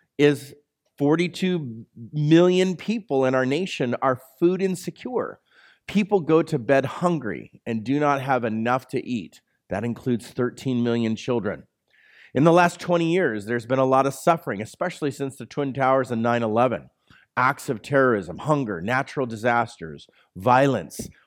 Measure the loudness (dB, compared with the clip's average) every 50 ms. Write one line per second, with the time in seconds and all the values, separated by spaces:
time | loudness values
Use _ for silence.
0 | _ _ 0 4 4 4 4 2 -6 -16 -20 _ _ _ _ _ _ _ _ -2
1 | 2 2 2 2 0 -2 -2 -2 -2 -2 -2 -2 -4 -8 -12 -14 -16 _ -18 -18
2 | -16 -8 -4 0 4 6 6 6 6 6 4 2 2 0 -2 -6 -4 -4 -4 -4
3 | -4 -2 0 2 2 2 2 2 0 0 -2 -2 -4 -6 -4 -4 -4 -4 -2 0
4 | 0 0 -2 -2 -6 _ _ 0 2 2 2 2 -2 -2 -2 -4 -8 -12 -12 -12
5 | -12 -8 -6 -6 -6 -6 -10 _ _ _ _ _ _ _ _ _ -10 -2 0 0
6 | 0 2 2 0 2 4 4 4 4 2 -2 -4 0 2 2 2 2 0 -4 -2
7 | 0 0 0 0 -4 -6 -8 -10 -12 -16 _ -14 -8 -6 -6 -4 -2 -2 0 0
8 | 2 0 0 0 0 0 -2 0 0 -2 -4 -2 0 0 0 -2 -2 -4 -8 -8
9 | -6 -6 -8 -8 -8 -10 _ -20 _ _ _ _ _ -8 -6 -4 -4 -4 -6 -6
10 | -2 -2 -2 -2 -4 -8 -6 -4 -4 -4 -4 -6 -6 -4 -2 0 0 0 0 0
11 | 0 -2 -2 -4 -4 -4 -4 -2 -2 -4 -8 -8 -12 _ _ _ _ _ _ _
12 | _ _ _ _ -14 -4 0 4 6 6 6 6 6 4 0 -4 -2 0 0 2
13 | 2 2 2 2 2 0 -2 -4 -4 -4 -4 -4 -2 0 0 2 4 4 4 4
14 | 2 0 -2 0 0 0 0 0 0 -8 -6 -6 -8 -10 -6 -6 -6 -6 -4 -4
15 | -6 -6 -4 -4 -8 -8 -8 -12 -16 -10 -6 -4 -4 -4 -2 0 2 2 4 2
16 | 2 -2 -2 -2 0 0 0 0 0 0 2 2 2 2 0 -4 -8 -14 _ _
17 | _ _ -20 _ _ _ -2 0 0 0 0 -2 -6 -8 -8 -8 -4 0 2 2
18 | 4 4 2 0 -2 -6 -10 -8 -2 -2 -2 0 -2 -4 -6 -6 -4 -2 -2 -2
19 | -4 -4 -6 -6 -6 -6 -6 -4 -2 0 2 0 0 -2 -6 -14 -14 -14 -14 -16
20 | -20 _ _ _ _ _ -10 -2 2 4 6 6 6 4 2 0 -4 -8 -12 -12
21 | -12 -12 -14 _ _